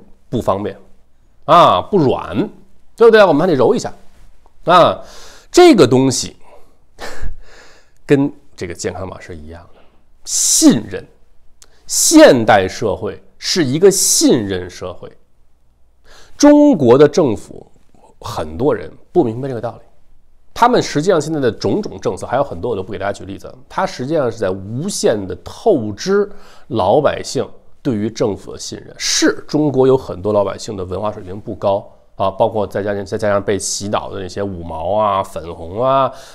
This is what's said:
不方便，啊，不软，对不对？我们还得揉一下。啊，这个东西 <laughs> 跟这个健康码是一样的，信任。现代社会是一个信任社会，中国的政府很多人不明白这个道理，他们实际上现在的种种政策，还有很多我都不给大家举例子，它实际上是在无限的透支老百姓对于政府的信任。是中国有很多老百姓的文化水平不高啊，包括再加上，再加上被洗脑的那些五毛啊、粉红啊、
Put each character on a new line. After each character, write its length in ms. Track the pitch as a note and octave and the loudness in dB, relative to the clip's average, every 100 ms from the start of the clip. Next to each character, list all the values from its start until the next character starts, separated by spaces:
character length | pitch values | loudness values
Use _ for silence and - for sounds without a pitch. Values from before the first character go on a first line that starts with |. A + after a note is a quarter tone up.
| - - - | -14 -20 -8
不 120 | A#2 | -6
方 220 | G#2 G2 | -2 -4
便， 100 | G2+ - - - - _ _ _ | -4 -12 -20 -20 -20 _ _ _
啊， 380 | - E3+ C#3 F2+ | 2 4 6 2
不 160 | - G3 | 0 0
软， 520 | C3 D#2+ D2+ G2+ G#3+ - - - - - | 2 0 -4 -6 -6 -8 -20 -20 -10 4
对 100 | A3+ | 6
不 60 | |
对？ 100 | A3 F#3+ | 6 6
我 80 | |
们 80 | C#3+ | 4
还 60 | F#3 | 2
得 60 | |
揉 220 | C3+ A#2 A#3 | 2 2 2
一 20 | |
下。 160 | A2+ - - - - - - - | -4 -12 -20 -20 -20 -20 -20 -8
啊， 400 | - F3 C3 - - - - - - | 2 4 4 2 -10 -20 -20 -20 0
这 240 | - F4+ G#3+ | 6 8 8
个 100 | B2 | 6
东 240 | B2+ C3+ | 4 2
西 280 | B2 F#2 - - - - - - - - - - | -2 -6 -12 -20 -20 -20 -20 -20 -14 -6 0 0
<laughs> 760 | - - - - - - - - | 0 -8 -18 -20 -20 -20 -10 0
跟 240 | C#3 C#3+ - - - | 0 0 -8 -20 -16
这 100 | F2+ | -14
个 80 | |
健 200 | E2+ F#2+ | -10 -10
康 120 | F2 F#2 | -10 -14
码 140 | - | -16
是 160 | - E2 | -18 -18
一 140 | D#2 | -18
样 120 | E2+ - - | -20 -20 -20
的， 60 | - _ _ - | -20 _ _ -20
信 580 | - - - D3 D#4 B2+ G2 | -8 -4 0 4 4 4 -2
任。 160 | F#2 - _ - - - - - - - | -12 -14 _ -20 -20 -20 -20 -20 -20 -8
现 580 | - - D#4 C#4 C3 A2 | -2 4 8 8 6 4
代 200 | G#2 F#2 | 2 2
社 260 | - A2 F2 | -4 -4 -4
会 260 | G2+ - - - | -8 -12 -18 -12
是 280 | - F#3+ C3+ | -6 -2 0
一 120 | D3+ | 6
个 140 | F#3+ | 6
信 560 | F3 - - D4 C#3+ G2 | 4 0 2 2 2 0
任 220 | F#2 F2+ | -6 -8
社 240 | - F2+ | -12 -14
会， 180 | F2 - - _ _ - _ _ _ _ _ - - - - | -14 -18 -20 _ _ -20 _ _ _ _ _ -20 -20 -14 4
中 360 | D4 D4 D4 | 6 8 6
国 240 | G3+ A#2 C3+ | 4 6 6
的 80 | D3 | 6
政 300 | F#3 C#3+ G2+ | 4 0 -2
府 340 | - - - - - - _ - | -8 -20 -20 -20 -20 -20 _ -18
很 360 | - - D#2 D#2+ | -12 -10 -8 -2
多 160 | C#3 | -2
人 160 | G#2 D2 - - | -2 -6 -18 -4
不 140 | F3+ B2 | 0 0
明 160 | A2+ | -2
白 80 | C3+ | -8
这 40 | |
个 60 | A#2 | -8
道 120 | A#2 | -10
理， 140 | G#2+ - - - - - - - | -12 -20 -20 -20 -20 -20 -20 -10
他 160 | - A#3+ | 0 2
们 140 | G#3+ | 2
实 180 | - D3 | 0 -2
际 80 | F3 | 0
上 100 | E3+ | 0
现 140 | D3+ | 0
在 60 | D#3 | -2
的 120 | B2 | -2
种 300 | G2 G2+ F#3 | -2 -2 -2
种 180 | - F#2+ | -6 -6
政 160 | A#2+ F#2+ | -6 -6
策， 120 | G2 | -4
还 100 | B2+ | -4
有 60 | |
很 160 | - F2 | -4 -6
多 120 | A#2 | -6
我 40 | G2 | -6
都 80 | |
不 80 | F#2+ | -8
给 80 | F2+ | -8
大 60 | G2 | -6
家 60 | |
举 140 | - F#2 | -8 -12
例 120 | F#2+ | -14
子， 140 | C2+ - - | -16 -20 -12
它 180 | - F#3+ | -6 -6
实 200 | - C3 | -6 -4
际 80 | |
上 180 | D#3+ A#2+ | -2 -2
是 60 | G#2+ | -2
在 120 | F#2+ | -4
无 360 | G2 F#2+ A#2+ G3 | -4 -8 -8 -8
限 300 | - F3 G#2+ F#2 | -2 -2 -2 -4
的 80 | F2 | -12
透 480 | - - A#3 D3+ G#2+ | -14 -4 0 0 -2
支 380 | G2 F#3 G3+ G3 - - - - | -6 -2 0 -2 -8 -18 -20 -8
老 340 | A2+ F#2 C3+ | -2 2 2
百 220 | B2 - | 2 -2
姓 240 | - C3 G2+ - - - | -6 -6 -6 -10 -20 -10
对 140 | C#3+ G#2+ | -4 -4
于 140 | A2+ | -4
政 280 | - A#2+ F#2 | -4 -4 -4
府 140 | - | -12
的 80 | - | -14
信 180 | - - | -14 -14
任。 160 | - - | -18 -10
是 460 | - - D#4+ - - | -4 0 0 -2 -4
中 240 | D3+ D3+ | -2 0
国 160 | C3 C3 | 2 4
有 100 | C3 | 4
很 240 | - F2+ | 0 -8
多 100 | G2+ | -2
老 120 | G#2 | 0
百 140 | G2 G#2 | -2 -4
姓 200 | - G2 | -10 -10
的 80 | F2+ | -8
文 160 | F#2 | -6
化 100 | G#2+ | -8
水 120 | G#2 | -8
平 160 | F2+ G#2+ | -14 -14
不 160 | A#2 F#2+ | -12 -6
高 340 | G#2 G2+ - - _ - | -2 -2 -4 -20 _ -6
啊， 140 | G2 | -4
包 180 | - A2+ | -2 -2
括 200 | G#2+ F#2+ | -2 -4
再 160 | G#2+ | -6
加 100 | G2+ | -6
上， 100 | G2+ | -6
再 140 | G2+ G#2+ | -6 -4
加 120 | G#2 | -2
上 120 | G2+ | -2
被 160 | G2+ G2 | -2 -4
洗 300 | - - G#2 | -4 -8 -6
脑 240 | G#2+ C2 | -6 -6
的 80 | G2+ | -12
那 80 | F#2 | -10
些 160 | G2+ | -8
五 200 | G2+ F2 | -8 -8
毛 320 | E2 D#2+ E2+ G#2+ | -12 -8 -4 -2
啊、 280 | G#2+ G2 | 0 -2
粉 300 | F#2+ C#3+ D3+ E2 | -4 -8 -12 -12
红 260 | E2 G2+ | -10 -4
啊、 300 | C3 C3+ C3 - - | 0 0 -2 -6 -20